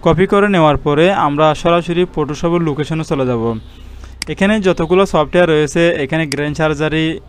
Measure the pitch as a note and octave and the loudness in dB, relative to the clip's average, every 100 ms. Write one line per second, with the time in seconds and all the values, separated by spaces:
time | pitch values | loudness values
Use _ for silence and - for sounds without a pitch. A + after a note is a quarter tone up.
0 | F3 D#3+ F#3+ G3+ G3+ F#3+ D#3 C#3+ D3+ C#3+ | 4 4 4 4 2 4 4 2 0 2
1 | F3 G3 D3+ C#3+ D#3 D3 E3+ E3+ E3 E3+ | 2 2 0 2 2 2 0 0 0 -2
2 | F3+ - C#3+ D3 E3+ E3+ E3 C#3+ C#3+ D#3+ | -2 -2 -6 -4 -2 0 0 -2 -4 -4
3 | D#3 D3+ B2+ A#2+ A2+ A2+ - - - - | -4 -2 0 0 -2 -4 -10 -20 -20 -18
4 | - - - D3+ G3 A3 F#3+ E3+ D#3+ F#3 | -18 -12 -10 -2 0 2 0 0 0 2
5 | G3 E3+ D3 F3 F3 D3+ D3+ E3+ E3+ E3+ | 2 0 0 2 2 2 0 2 0 0
6 | C#3 D#3+ D#3+ C#3 D3 D3 D#3 D3 D#3 D#3 | -4 -4 -4 -4 -4 -2 -2 -2 -2 -2
7 | D#3+ D#3+ | -2 -4